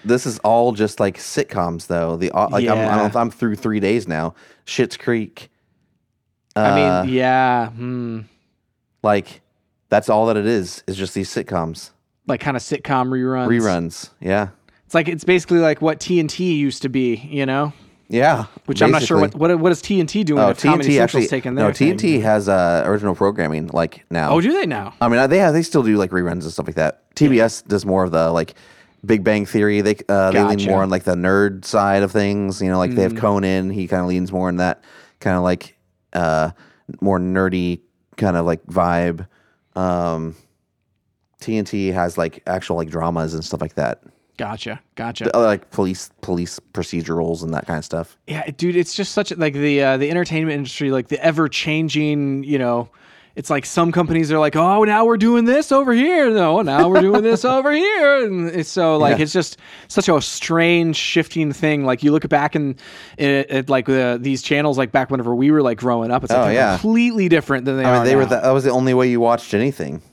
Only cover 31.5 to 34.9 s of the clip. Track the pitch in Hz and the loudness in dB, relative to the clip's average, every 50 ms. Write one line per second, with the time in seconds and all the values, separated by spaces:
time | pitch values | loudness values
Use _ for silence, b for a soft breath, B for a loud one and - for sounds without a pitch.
31.5 | 95 95 - - - 107 101 101 98 98 101 95 90 107 101 101 101 101 101 95 | -2 -4 -6 -2 0 2 2 4 4 4 2 2 2 0 0 0 0 -2 -2 -4
32.5 | 95 - 101 92 92 92 90 107 123 117 - - 113 113 113 104 101 98 98 92 | -4 -2 -2 0 0 0 0 0 2 2 0 0 0 0 0 0 2 2 0 0
33.5 | 95 95 92 95 98 101 90 85 101 90 90 90 92 90 92 92 95 90 92 92 | 0 0 -2 -4 -4 -6 -4 -4 -2 -2 -2 -2 -2 -2 -2 -2 -4 -4 -2 -2
34.5 | 87 90 90 90 - - _ B | -2 0 0 -2 -2 -4 _ B